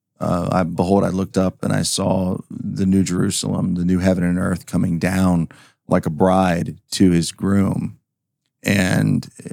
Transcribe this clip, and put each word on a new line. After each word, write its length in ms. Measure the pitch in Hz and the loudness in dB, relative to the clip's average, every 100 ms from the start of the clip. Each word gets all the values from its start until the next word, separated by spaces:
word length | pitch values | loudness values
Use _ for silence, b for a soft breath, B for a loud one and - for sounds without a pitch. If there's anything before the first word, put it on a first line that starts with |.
| _ - | _ -8
uh, 280 | 80 87 90 | -4 -2 -2
I, 120 | 92 | -2
"Behold, 400 | 85 85 90 98 | 0 -2 2 2
I 60 | 92 | 2
looked 280 | 92 92 95 | 0 -2 0
up 260 | 92 - | 0 -2
and 100 | 101 | -2
I 80 | 101 | -2
saw 560 | 85 - 98 95 92 - - | -2 -2 -2 -2 -2 -4 -8
the 360 | - - 101 95 | -10 -8 -2 2
new 180 | 95 | 2
Jerusalem, 720 | 85 90 98 - 104 95 95 87 | 2 0 -2 -2 -4 -2 -2 0
the 80 | |
new 160 | 87 92 | 0 2
heaven 240 | 95 90 | 2 2
and 140 | 87 90 | 0 0
earth 260 | 92 90 - | -2 -4 -4
coming 320 | 87 92 82 | -2 -2 0
down 500 | 90 95 92 87 80 B B B - | 0 2 2 2 -2 B B B -2
like 180 | 87 85 | 0 0
a 40 | |
bride 680 | 76 92 92 92 85 82 - _ | 0 2 4 2 0 -4 -10 _
to 200 | - 92 | 2 4
his 200 | 85 80 | 4 0
groom." 680 | - 95 98 95 90 - - _ _ _ _ _ _ | -4 0 2 0 -2 -6 -10 _ _ _ _ _ _
And, 680 | - 101 92 - 104 98 - - - | 0 2 2 2 2 0 -4 -14 -16